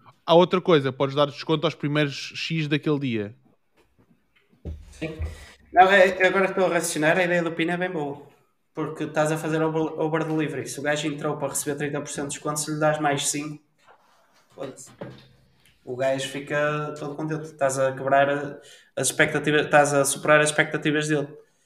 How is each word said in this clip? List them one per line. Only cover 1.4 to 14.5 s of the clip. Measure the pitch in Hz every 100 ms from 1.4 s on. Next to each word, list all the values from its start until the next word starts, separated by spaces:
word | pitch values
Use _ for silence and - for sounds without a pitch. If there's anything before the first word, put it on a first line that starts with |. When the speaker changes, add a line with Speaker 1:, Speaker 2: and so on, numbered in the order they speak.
| - 151 165
Speaker 1:
aos | -
primeiros | 143 151 147 135 - -
X | - 165 147
daquele | 147 160 143
dia. | 135 110 101 - _ _ _ _ _ _ _ _ _ _ _ _ - - -
Speaker 2:
Sim. | - 160 156 - - - - _
Não, | 170
é, | 185 196 190 185 185
agora | 190 185
estou | 190 180
a |
raciocinar, | 170 165 151 156 175
a |
ideia | 175 175
do | 165
Pino | 165 165
é | 175
bem | 180
boa. | 185 143 - - _ _ _ _
Porque | - 151 - 151
estás | 156 156
a | 160
fazer | 156 156
over, | 160 160 156 -
over | 156 160 160
delivery. | 156 143 131 -
Se | -
o |
gajo | 143 147 156
entrou | 143 151 143
para | 139
receber | - 147 139
trinta | 147 143
por | 143
cento | - 139
de |
desconto, | - 151 151
se | -
lhe | 151
dás | 156 151
mais | 151 139 -
cinco, | 147 151 147 _ _ _ _ _ _ _ _
foda-se. | _